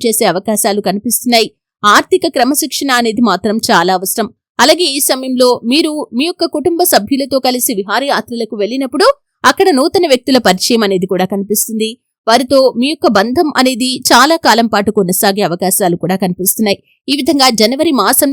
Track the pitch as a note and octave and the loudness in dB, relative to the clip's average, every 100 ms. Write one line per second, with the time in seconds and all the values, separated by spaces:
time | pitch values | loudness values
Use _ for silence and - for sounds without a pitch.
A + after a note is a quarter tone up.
0 | A#3 G#3+ G#3 E3+ G#3 G#3 A3 G#3 G3 G3+ | -2 0 0 0 -2 -2 -2 -2 -2 -4
1 | A#3+ - B3 A#3 G#3 - _ _ G#3 A3+ | -4 -4 0 0 0 -6 _ _ 2 2
2 | E4 F#4 E4 C4+ B3 D4 D4 - C#4 B3 | 2 0 0 -2 0 -2 -4 -6 -2 0
3 | A#3 A3 A#3 F3+ A3 G3+ - F#3+ F3 F#3 | 0 0 0 0 -2 -2 0 2 2 0
4 | F#3 - - - _ - B3+ D#4+ E4+ C#4 | -2 -6 -6 -10 _ 0 2 2 0 0
5 | C4+ C4 C4 B3+ B3 - A3+ C#4+ D#4 D4+ | -2 -2 -2 0 2 0 0 0 0 -2
6 | - A#3 D#4+ F4+ E4 D4+ F4 E4+ F4 A#3+ | -6 -4 -4 -2 -4 -2 -2 0 2 0
7 | G#3 C4+ C4+ C4+ C4 B3 - G3+ G3+ G#3+ | 0 -2 -2 -2 -2 -2 -2 -4 -4 -4
8 | C#4 G#3 A3 A#3+ G#3+ G#3+ G3+ C4 C4+ D4 | -2 -2 -4 -8 -8 -4 -4 -4 -4 2
9 | B4+ - _ _ - - F#4+ C4 D4+ F#4 | 2 2 _ _ -2 2 2 2 2 2
10 | E4 C4 - B3+ G#3+ F#3 - A#3 G3+ F#3+ | 2 0 2 0 2 0 0 0 0 -2
11 | F#3 F3+ F#3 G3+ G3+ A3 - A3 A3 A#3+ | -2 -2 -2 -4 -4 -4 -4 -4 -4 -6
12 | _ _ - A#3+ C4+ C4+ C4 - C4+ D#4+ | _ _ 0 0 2 2 2 0 -2 0
13 | E4 G3+ G3 F4 D#4 - B3+ A3+ B3+ B3+ | 0 2 0 0 0 0 0 0 -4 -4
14 | - B3+ C#4 E4 C4+ A3 A#3 G#3 G#3 G3+ | 2 4 4 2 2 2 2 0 0 0
15 | F3+ F#3+ G3+ G3 F3+ E3+ F#3 - F#3 F3 | 0 0 0 0 -2 -2 -2 0 0 0
16 | E3+ F#3+ F3+ F3+ F#3 - G#3+ G3 _ _ | -2 -2 -2 -4 -4 -2 -2 -2 _ _
17 | - C#4 C#4 D4 C4 A3 G#3+ C4+ D#4+ B3+ | -4 -2 0 2 2 2 0 0 0 0
18 | G3 C4 C#4+ | 0 0 0